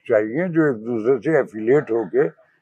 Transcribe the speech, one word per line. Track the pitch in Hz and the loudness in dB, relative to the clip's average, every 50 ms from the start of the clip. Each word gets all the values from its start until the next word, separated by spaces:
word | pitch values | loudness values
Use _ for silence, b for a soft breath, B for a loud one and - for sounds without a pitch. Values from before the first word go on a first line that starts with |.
| _ - | _ 0
चाहिए | 117 107 107 110 117 156 180 190 | 0 0 0 0 -2 -4 -4 -2
जो | 160 165 156 147 | 0 2 2 2
एक | 127 | 0
दूसरे | 107 107 117 123 110 104 120 135 117 | -2 -4 -6 -4 -2 0 0 0 0
से | 95 156 160 143 | 0 0 0 0
affiliate | 120 104 104 110 110 113 135 156 131 110 | 0 0 -4 -6 0 2 2 2 2 0
होके | 113 117 110 85 - 127 156 165 - _ _ _ _ _ | -2 -2 -2 -2 0 0 0 0 -2 _ _ _ _ _